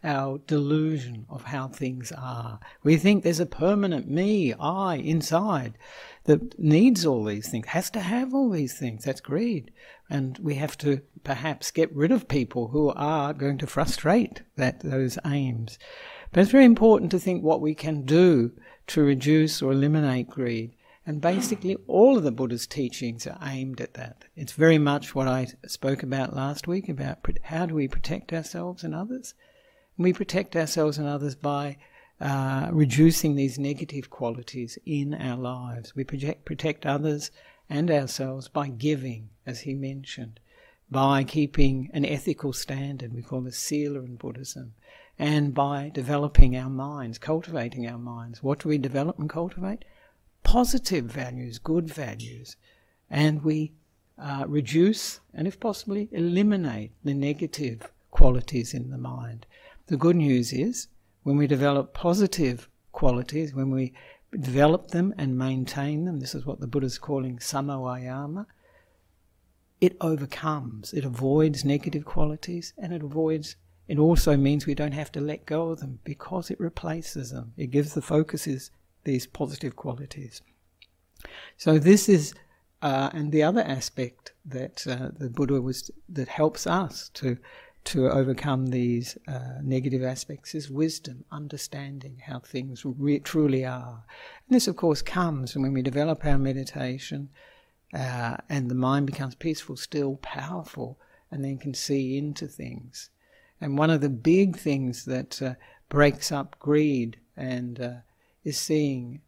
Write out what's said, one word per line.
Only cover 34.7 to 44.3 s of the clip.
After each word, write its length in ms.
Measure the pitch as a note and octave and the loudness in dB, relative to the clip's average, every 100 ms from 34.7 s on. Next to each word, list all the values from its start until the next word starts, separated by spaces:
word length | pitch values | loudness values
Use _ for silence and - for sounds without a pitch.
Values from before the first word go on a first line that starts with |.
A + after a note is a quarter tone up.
| - | -12
in 300 | - D3 C#3+ | -6 -4 -4
our 220 | D3 C3 B2 | -4 -6 -6
lives. 580 | B2 B2+ B2 A#2 A2 | -6 -8 -10 -10 -10
We 100 | - | -8
project, 400 | C3+ C#3 C#3+ - | -6 -6 -6 -8
protect 400 | - D#3 D#3 C#3 | -10 -6 -4 -4
others 460 | D3+ C#3+ D#3 D3 D3 _ - _ _ | -2 -2 -2 -4 -6 _ -20 _ _
and 220 | C#3+ E3 | -2 2
ourselves 580 | D3+ C3 - C3 C3+ B2+ | 2 0 -6 -6 -8 -6
by 200 | D3+ C#3 | -6 -6
giving, 600 | A#2 C#3+ D3 C3 A2+ A2 _ | -4 -2 -2 -4 -10 -14 _
as 160 | - B2 | -14 -12
he 140 | D3 | -8
mentioned, 640 | C#3 C3+ C3+ C3+ - A2+ A2 _ _ - _ _ | -6 -6 -8 -12 -14 -14 -16 _ _ -20 _ _
by 340 | C3 C3+ C#3 | 2 4 4
keeping 640 | C3+ D#3 C#3+ - C#3 C3 C3 | 2 0 0 6 6 6 -4
an 120 | D#3+ | -2
ethical 480 | C#3 C#3+ - D3 C#3+ | -2 -2 -4 -4 -4
standard, 600 | B2+ - C3+ C#3 C#3 B2 | -6 -8 -6 -6 -8 -10
we 100 | A#2+ | -12
call 180 | A#2 C3 | -8 -8
this 180 | B2+ A#2+ | -8 -8
sila 420 | - D3 D3 C#3+ | -4 -2 -2 -6
in 160 | B2+ A#2 | -10 -12
Buddhism, 580 | - | -12